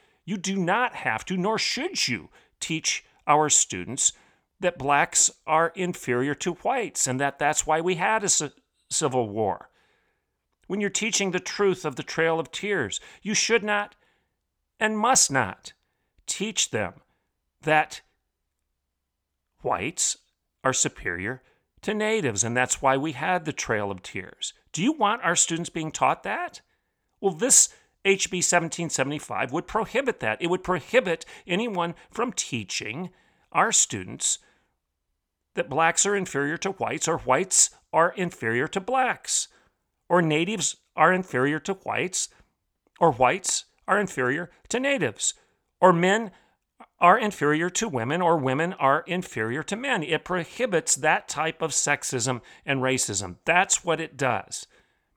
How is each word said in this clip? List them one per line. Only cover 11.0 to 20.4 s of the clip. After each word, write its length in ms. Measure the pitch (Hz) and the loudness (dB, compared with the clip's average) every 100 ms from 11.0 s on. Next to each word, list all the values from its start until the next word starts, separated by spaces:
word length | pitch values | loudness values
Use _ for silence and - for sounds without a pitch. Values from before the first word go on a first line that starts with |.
| 220 - 196 | -2 -2 0
the 80 | 180 | -2
truth 440 | 180 - 196 180 | -4 0 2 2
of 120 | 156 131 | -4 -6
the 80 | |
Trail 360 | - - 165 165 | -6 0 0 0
of 120 | 139 | -4
Tears, 480 | - 202 190 107 - - - | -6 -4 -2 -2 -6 -12 -12
you 100 | 202 | -4
should 300 | 214 - 226 | 0 2 2
not 320 | 208 208 208 _ _ _ _ _ _ _ _ - | 2 -2 -2 _ _ _ _ _ _ _ _ -2
and 200 | 220 214 | -2 2
must 320 | 233 254 - | 4 4 4
not 420 | 135 98 - - - _ _ _ _ - | 2 0 -4 -16 -20 _ _ _ _ -10
teach 420 | - 214 - - | -6 -4 -2 -2
them 240 | 113 90 - _ _ _ _ _ _ | -2 -4 -8 _ _ _ _ _ _
that 380 | - 156 - - - _ _ _ _ _ _ _ _ _ _ _ _ _ _ _ | 2 2 2 -6 -18 _ _ _ _ _ _ _ _ _ _ _ _ _ _ _
whites 540 | - 90 123 - - - _ _ | -4 -4 -4 -2 -4 -4 _ _